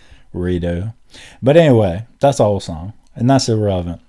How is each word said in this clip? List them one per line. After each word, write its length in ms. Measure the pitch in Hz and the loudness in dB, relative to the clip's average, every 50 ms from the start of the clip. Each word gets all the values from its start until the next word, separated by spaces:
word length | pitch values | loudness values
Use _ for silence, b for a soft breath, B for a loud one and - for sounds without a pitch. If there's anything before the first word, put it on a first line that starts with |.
| b b b b b b - | b b b b b b -8
redo. 600 | 90 90 90 90 87 87 87 87 87 95 113 - _ _ B B B B B B B | -6 -4 -2 -2 -2 -2 -4 -4 -4 -6 -8 -10 _ _ B B B B B B B
But 160 | - 127 151 | 0 4 4
anyway, 480 | 170 165 151 127 113 107 92 82 101 117 - _ - | 6 6 6 4 4 2 0 -2 -6 -10 -14 _ 0
that's 220 | - 139 139 - | 0 0 2 2
a 40 | 117 | 0
whole 160 | 104 101 95 | 0 0 -2
song, 320 | - - - 78 85 101 - - _ _ - | -6 -10 -12 -12 -12 -14 -16 -18 _ _ -8
and 160 | - 117 127 | -2 0 2
that's 180 | 139 135 - - | 2 2 2 0
irrelevant. 520 | 113 110 107 101 95 90 87 87 82 - _ | -2 0 0 -2 -2 -2 -4 -6 -10 -12 _